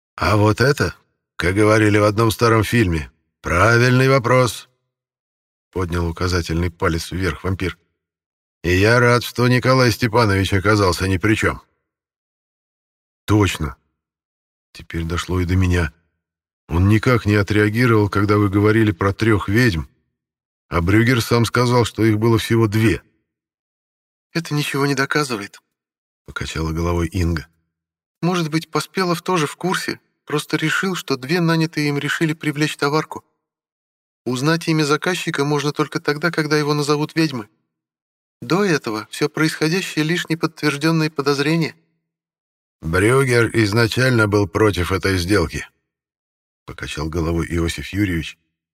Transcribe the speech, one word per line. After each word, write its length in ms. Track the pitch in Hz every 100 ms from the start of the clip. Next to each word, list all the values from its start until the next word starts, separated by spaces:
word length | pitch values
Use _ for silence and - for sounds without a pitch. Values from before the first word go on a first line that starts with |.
| _ -
"А 200 | - 104
вот 240 | 104 104
это, 340 | 131 147 92 - _ _ _ -
как 180 | 87
говорили 440 | 98 107 110 107 104
в 60 |
одном 260 | 104 101 113
старом 320 | - 120 113
фильме, 480 | 101 120 101 80 73 _ _ _
правильный 680 | - 85 107 117 127 127 131
вопрос", 580 | 135 117 127 120 - - _ _ _ _ _ _ _ _ _ _
поднял 340 | 90 90 85 85
указательный 640 | 82 90 87 82 82 87
палец 400 | - 90 82 -
вверх 320 | 87 92 76
вампир. 360 | 95 92 90 - _ _ _ _ _ _ _ _
"И 60 | 85
я 320 | 92 104 123
рад, 240 | 120 123
что 240 | - - 123
Николай 420 | 127 123 131 123
Степанович 640 | - 123 123 110 95 87
оказался 560 | 98 98 107 95 85 95
ни 80 | 92
при 180 | 107 107
чем". 260 | 87 67 _ _ _ _ _ _ _ _ _ _ _ _ _ _ _ _
"Точно. 520 | - 104 98 - 76 - _ _ _ _ _ _ _ _ _
Теперь 320 | - 82 82
дошло 360 | 82 85 - 90
и 60 | 87
до 100 | 92
меня. 380 | 90 87 82 - _ _ _ _ _ _ -
Он 200 | 85 98
никак 360 | 107 131 120
не 120 | 101 104
отреагировал, 720 | 98 104 107 110 123 110 101
когда 260 | 98 101 104
вы 140 | 104
говорили 420 | 101 104 110 107
про 220 | 90 98
трех 340 | - 110 104 -
ведьм, 360 | 107 123 82 71 _ _ _ _ _ _ _ -
а 100 | 80
Брюгер 400 | 85 107 117 127
сам 240 | - 120
сказал, 400 | 113 120 123 123
что 200 | 110 -
их 140 | 110 107
было 200 | 117 110
всего 300 | - 117 113
две". 340 | 107 110 82 _ _ _ _ _ _ _ _ _ _ _ _ _
"Это 220 | 170 165
ничего 320 | 147 143 139 143
не 80 |
доказывает", 640 | 135 135 151 139 110 101 - _ _ _ _ _ _ -
покачала 460 | - - - 80
головой 360 | 80 85 87 82
Инга. 400 | 92 85 82 - _ _ _ _ _ _ -
"Может 280 | 170 180 156
быть, 200 | 160 -
Поспелов 520 | 151 - 196 180 170
тоже 240 | - 180 143
в 100 | -
курсе, 440 | 175 - - - _ _
просто 320 | - 151 - 156
решил, 380 | 156 - 190
что 220 | 175 - 127
две 240 | 127 180
нанятые 480 | 165 165 160 - 147
им 100 | 143
решили 360 | 143 - 160
привлечь 420 | 156 151 143 151 -
товарку. 480 | 143 156 - - - _ _ _ _ _ _ _ _ _
Узнать 440 | 117 123 147 165 165
имя 160 | 156
заказчика 600 | 143 147 180 180 165 156
можно 280 | 143 147 143
только 260 | 143 143 151
тогда, 320 | - 147 170
когда 260 | 165 151 151
его 160 | 147
назовут 420 | 147 143 147 151 160
ведьмы. 320 | 160 127 101 _ _ _ _ _ _ _ _ -
До 240 | 120 180
этого 440 | 202 147 120 107 -
все 180 | - 147
происходящее — 760 | - 156 - 156 185 - 151
лишь 240 | 151 175 -
неподтвержденные 800 | 160 160 - 151 143 160 165 156
подозрения". 640 | - 139 139 143 165 135 - _ _ _ _ _ _ _ _ _ _
"Брюгер 680 | 80 92 107 135 135 120 110 113
изначально 640 | 104 117 113 - 131 120 107
был 180 | 104 98
против 460 | 101 107 87 85
этой 260 | 92 98 95
сделки", 480 | 85 101 78 73 - _ _ _ _ _ _ _ _ _
покачал 440 | - - 73 - 78
головой 400 | 85 80 85 78
Иосиф 380 | 85 82 - 73
Юрьевич 500 | 95 101 85 73 - _ _ _